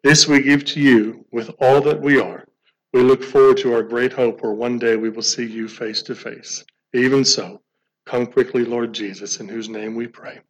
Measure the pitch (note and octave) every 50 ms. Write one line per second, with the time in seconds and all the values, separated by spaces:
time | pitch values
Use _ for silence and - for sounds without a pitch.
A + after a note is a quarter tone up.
0 | - C#3+ D#3 D3+ - D#3+ D3 C#3 C3 C#3 C#3+ C#3+ C#3+ - - D3+ C#3+ C3+ B2 A2
1 | G#2 A2 A2+ - - _ - A#2 A2 - - _ C3+ B2+ C#3 C#3+ C#3+ D3 D3+ -
2 | C#3 C#3+ C#3+ B2+ G2+ F2 F2 - - _ _ _ _ _ _ _ _ _ - B2+
3 | B2+ B2+ C3 C3 - - - C#3 C3+ C3+ B2+ C3 - B2 A#2+ A#2 G#2+ A2 A#2 A#2+
4 | B2 B2+ - C#3 B2+ A#2 G#2+ - - A2+ G#2 G#2+ A#2+ B2 B2 A#2 A#2+ A#2 A2+ A2
5 | A2+ A2+ G#2+ A2+ A2 - - - A#2+ A2+ A2 A2+ A2 A2 - - A#2+ A2 G#2+ -
6 | - - B2 - - A2+ - - - - - - - _ _ _ _ _ - B2
7 | B2 C3 C3+ C#3 C3 - - - F#2+ F2+ - - _ _ _ _ _ _ _ _
8 | _ - - B2 B2 A#2+ - C3+ B2 A#2+ - B2 A#2+ A#2 A#2+ A#2+ A#2 A2+ G#2+ A2
9 | G#2+ G2 F#2+ F#2 G2+ G2 - - A2+ G2 G#2+ A2+ A2 A2 A2 G#2+ G#2+ A2 A2+ A#2
10 | A#2+ A#2 _ - - - - - _